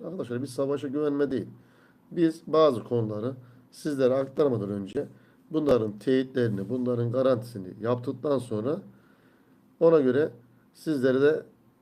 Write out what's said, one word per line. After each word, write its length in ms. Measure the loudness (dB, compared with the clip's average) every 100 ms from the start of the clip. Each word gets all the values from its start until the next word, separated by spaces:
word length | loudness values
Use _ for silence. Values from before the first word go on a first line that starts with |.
Arkadaşlar 380 | -12 -10 -8 -6
biz 80 | -6
savaşa 380 | -4 -4 -4 -4
güvenme 420 | -4 -2 0 -2
değil. 180 | -2 -6 -12 _ _ _ _ _ 0
Biz 260 | 0 0 0
bazı 380 | 4 4 2
konuları 500 | -2 -2 -2 -4 -6 -8 -14 -20 _
sizlere 440 | -10 -6 0 2
aktarmadan 560 | 2 -2 0 0 0 -2
önce 380 | -6 -6 -6 -8 -12 _ _ -8
bunların 480 | -2 2 2 2 -2
teyitlerini, 720 | 0 0 0 0 0 -2 -4
bunların 440 | -4 -2 -2 -2
garantisini 560 | 0 2 0 -2 -12 -12 -8
yaptıktan 580 | -4 -2 -4 -6 -2 -2
sonra 400 | -2 -4 -4 -6 -8 -20 _ _ _ _ _ _ _ 2
ona 200 | 6 6
göre 300 | 6 2 0 -4 _ _ _
sizlere 460 | _ -4 0 2 4
de 220 | 4 2 -4 _ _ _